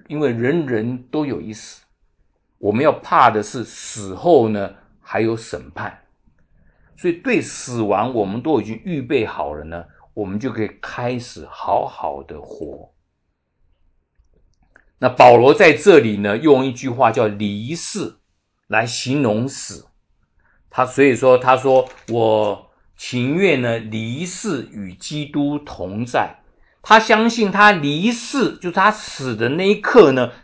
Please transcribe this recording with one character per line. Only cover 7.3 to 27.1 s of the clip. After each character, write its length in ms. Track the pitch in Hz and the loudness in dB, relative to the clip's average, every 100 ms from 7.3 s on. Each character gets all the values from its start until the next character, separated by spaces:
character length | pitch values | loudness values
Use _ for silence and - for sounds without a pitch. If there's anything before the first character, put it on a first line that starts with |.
| 160 | -2
死 400 | - - 131 120 | -2 -12 -8 -4
亡 320 | 104 98 123 | 0 0 0
我 120 | 120 98 | -2 -2
们 160 | 113 | -4
都 200 | 156 131 | -2 -2
已 40 | 104 | -2
经 140 | 110 | -10
预 180 | 185 151 | -8 -8
备 240 | 120 135 104 | -4 -4 -4
好 280 | - 73 | -6 -8
了 100 | 76 | -10
呢， 220 | 80 85 - _ _ | -12 -14 -16 _ _
我 120 | 110 92 | -10 -8
们 120 | 104 | -6
就 140 | 131 | -8
可 100 | 110 | -6
以 80 | 104 - | -8 -10
开 360 | - - 123 123 | -16 -8 -6 -8
始 300 | - 85 69 | -12 -18 -18
好 380 | - - 107 - | -10 -4 -2 -4
好 340 | - 76 69 | -8 -10 -10
的 180 | 76 78 | -14 -18
活。 520 | - - 76 - - _ _ _ _ _ _ _ _ _ _ _ _ _ _ _ _ _ _ _ _ - | -18 -16 -16 -16 -20 _ _ _ _ _ _ _ _ _ _ _ _ _ _ _ _ _ _ _ _ -4
那 100 | 127 | 0
保 300 | 127 123 120 | 8 10 10
罗 160 | 131 | 8
在 180 | 151 175 | 8 6
这 280 | 120 202 151 | 6 6 6
里 180 | 113 101 | 6 0
呢， 200 | 104 180 | -2 2
用 280 | 156 131 135 | 4 4 2
一 80 | |
句 160 | 120 135 | -4 -6
话 200 | 120 117 | 0 2
叫 180 | 123 107 | 2 -2
离 460 | 101 104 104 120 | -2 -6 -6 -8
世 420 | 165 - 202 113 _ _ _ _ _ - | -10 -10 -10 -10 _ _ _ _ _ -4
来 180 | - 120 | -2 -2
形 380 | - 123 147 | -6 -4 -2
容 240 | 120 107 135 | 0 -2 -4
死。 380 | - - 82 _ _ _ _ _ _ _ _ _ | -8 -16 -18 _ _ _ _ _ _ _ _ _
他， 160 | - 123 | -4 -2
所 160 | - | 2
以 140 | 139 117 | 2 4
说， 220 | 131 123 | 4 4
他 180 | 127 127 | 4 0
说 320 | 135 131 - - - | 2 2 0 -8 -6
，“我 580 | 117 110 107 104 98 _ _ _ - | -2 0 2 0 -4 _ _ _ -18
情 400 | - 123 127 165 | -8 -4 -2 0
愿 240 | 196 131 | 0 0
呢， 180 | 120 117 | -2 -4
离 460 | 110 110 113 135 180 | -6 -10 -8 -8 -10
世 420 | - 220 135 - | -10 -8 -8 -8
与 200 | 107 95 | -14 -14
基 320 | 90 - 151 143 | -14 -12 -10 -6
督 320 | 147 143 147 | -4 -2 -4
同 480 | 147 - 90 104 123 | -10 -12 -10 -8 -4
在。” 300 | 131 98 - _ _ _ _ | -2 -4 -8 _ _ _ _
他 180 | - 220 | 4 4
相 300 | 220 | 6